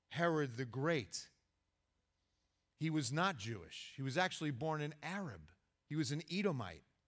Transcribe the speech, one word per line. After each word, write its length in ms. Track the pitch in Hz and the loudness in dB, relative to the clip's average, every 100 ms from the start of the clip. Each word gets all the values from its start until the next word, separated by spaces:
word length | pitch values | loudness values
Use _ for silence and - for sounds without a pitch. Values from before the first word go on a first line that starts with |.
| _ | _
Herod 480 | - 170 156 139 117 | 2 4 4 2 0
the 80 | 123 | -4
Great. 640 | 127 151 160 95 - - _ _ _ _ _ _ _ _ _ _ _ _ _ _ _ | 0 2 2 0 -6 -10 _ _ _ _ _ _ _ _ _ _ _ _ _ _ _
He 120 | 160 | 0
was 200 | 156 120 | 2 2
not 280 | 151 190 143 | 2 2 2
Jewish. 560 | 107 104 80 - - - | -4 -6 -8 -12 -12 -4
He 60 | |
was 160 | 135 139 | 0 2
actually 340 | 180 - 156 | 2 2 -2
born 300 | 120 156 151 | 0 0 0
an 120 | 147 151 | -2 -4
Arab. 480 | 151 196 175 90 76 - _ _ _ | -6 -4 -4 -8 -14 -20 _ _ _
He 80 | 151 | 0
was 160 | 131 | 0
an 100 | 147 170 | 0 -2
Edomite. 540 | 180 202 135 95 80 - _ | 2 2 2 -2 -8 -16 _